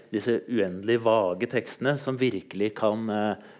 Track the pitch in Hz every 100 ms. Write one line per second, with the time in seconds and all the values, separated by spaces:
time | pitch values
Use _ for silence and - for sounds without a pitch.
0 | - 107 120 117 - 120 95 90 101 120
1 | 117 110 95 90 117 123 - - 127 143
2 | 139 131 131 98 - 95 104 104 110 107
3 | 113 107 107 98 -